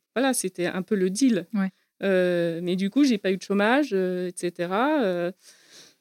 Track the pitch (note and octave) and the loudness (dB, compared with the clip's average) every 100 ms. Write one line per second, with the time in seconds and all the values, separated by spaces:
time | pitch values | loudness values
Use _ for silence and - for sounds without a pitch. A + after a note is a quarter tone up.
0 | _ - C4+ B3 F#3 - F3 F#3 F3+ G#3 | _ -2 0 0 -4 -4 -4 -4 -4 0
1 | F#3 G3 C4+ G#3 F3 G#3 F#3+ - _ _ | 0 2 2 2 0 -2 -2 -4 _ _
2 | G3 F#3 F3+ F3 E3+ E3 F3 F3+ G3 B3+ | 0 2 2 2 0 -2 -4 -2 0 2
3 | D4 G#3+ F#3+ F#3+ - G3+ G#3 C4 C#4+ G3 | 2 2 0 -4 -2 0 2 2 2 0
4 | F#3 F3+ F3+ F3+ F3 F3 F3 F#3+ C4+ D#4 | -2 -2 -6 -6 -6 -4 -4 0 0 2
5 | G#3 F3 F3 F#3+ - - _ - - _ | 0 0 -4 -8 -16 -20 _ -20 -20 _